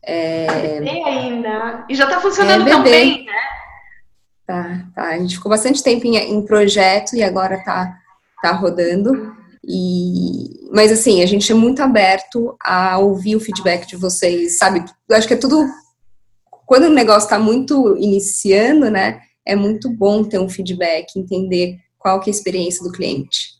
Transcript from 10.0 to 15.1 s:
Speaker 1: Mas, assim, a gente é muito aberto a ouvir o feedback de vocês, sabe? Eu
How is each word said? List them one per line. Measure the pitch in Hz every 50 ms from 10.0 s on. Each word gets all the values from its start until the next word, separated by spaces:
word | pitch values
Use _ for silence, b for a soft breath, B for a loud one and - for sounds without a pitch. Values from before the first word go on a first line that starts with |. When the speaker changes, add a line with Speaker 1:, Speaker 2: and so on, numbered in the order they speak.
| 180 180 180 180 180 180 - - - - - - - - -
Speaker 1:
Mas, | 214 220 214
assim, | 220 220 - 262 208 180 175
a |
gente | 185 202 202 202 -
é | 226
muito | 226 226 240 262 262
aberto | 294 262 233 214 196 190 190 196 - _ - 240 233 240 - _
a | - - 185 180 185 185 185 185
ouvir | 196 202 196 190 185 214 214 220
o |
feedback | 220 - 190 - 185 185 175 175 175 -
de | -
vocês, | 180 185 185 180 - - 175 175 175 170 339 - -
sabe? | 208 190 190 170 175 - _ _ _
Eu | _